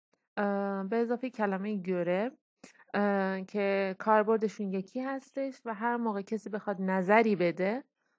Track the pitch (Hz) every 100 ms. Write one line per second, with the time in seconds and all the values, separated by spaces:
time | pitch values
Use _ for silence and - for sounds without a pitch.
0 | _ _ _ - 202 196 202 196 190 226
1 | 233 240 254 220 202 190 208 208 185 180
2 | 170 180 240 - _ _ - - - 202
3 | 202 196 190 190 190 208 196 196 190 185
4 | 220 214 208 220 208 - 196 190 190 254
5 | 262 269 - 269 269 262 233 202 233 240
6 | 226 202 196 220 214 202 - 190 190 190
7 | 180 214 226 185 175 165 190 247 - _
8 | _